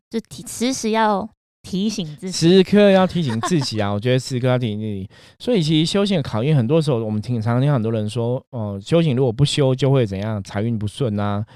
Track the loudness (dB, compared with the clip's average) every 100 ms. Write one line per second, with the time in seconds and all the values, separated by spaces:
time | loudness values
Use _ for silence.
0 | _ -8 -8 -16 -12 -4 -4 -2 -2 0
1 | 2 0 -4 _ _ _ -8 -4 -2 -4
2 | -10 -10 -8 2 6 6 6 6 6 6
3 | 4 0 -2 -2 0 0 0 -2 -2 0
4 | 0 0 -2 -2 0 0 -2 -4 -6 -6
5 | -10 -16 -20 -10 -2 0 2 2 2 0
6 | 0 0 -2 -2 2 2 4 2 2 0
7 | -2 -4 -4 -4 0 0 2 0 0 -2
8 | -4 -4 -4 -4 -8 -10 -8 -8 0 2
9 | 2 2 0 2 0 2 0 2 2 2
10 | 0 -2 -6 -6 -6 -4 -4 -2 -4 -4
11 | -4 -2 -2 -4 -6